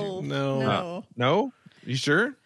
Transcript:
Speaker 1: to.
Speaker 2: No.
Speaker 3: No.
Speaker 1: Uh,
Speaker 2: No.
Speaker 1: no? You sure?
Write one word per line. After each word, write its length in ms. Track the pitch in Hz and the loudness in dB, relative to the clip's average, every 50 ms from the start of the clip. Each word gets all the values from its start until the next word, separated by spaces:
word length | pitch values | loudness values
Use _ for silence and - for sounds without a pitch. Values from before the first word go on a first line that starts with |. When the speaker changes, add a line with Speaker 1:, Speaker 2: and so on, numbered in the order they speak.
| 208 202 190 185 | -2 -4 -4 -6
Speaker 1:
to. 60 | - - | -6 -4
Speaker 2:
No. 320 | 143 139 139 139 135 135 | -2 -2 0 0 0 0
Speaker 3:
No. 20 | |
Speaker 1:
Uh, 40 | 131 - 101 95 | 2 2 0 0
Speaker 2:
No. 240 | - 170 175 180 - - - | -2 -4 -8 -10 -12 -12 -4
Speaker 1:
no? 380 | - 120 131 160 202 277 269 - _ _ - - - - | 0 2 2 4 2 2 0 -6 _ _ -20 -20 -16 -8
You 100 | - 123 | -6 -4
sure? 400 | 131 - 147 143 180 226 285 262 - _ | -2 2 2 4 4 4 2 -2 -8 _